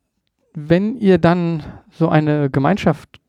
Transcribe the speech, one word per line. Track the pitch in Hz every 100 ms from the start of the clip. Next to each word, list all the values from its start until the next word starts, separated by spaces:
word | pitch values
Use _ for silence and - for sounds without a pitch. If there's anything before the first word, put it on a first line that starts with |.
| _ _ _ _ _
wenn | 151 147 175 214 247
ihr | 196 175
dann | 170 180 170 160 - - _
so | - 165
eine | 160 151 151 143
Gemeinschaft | 135 139 202 180 156 - -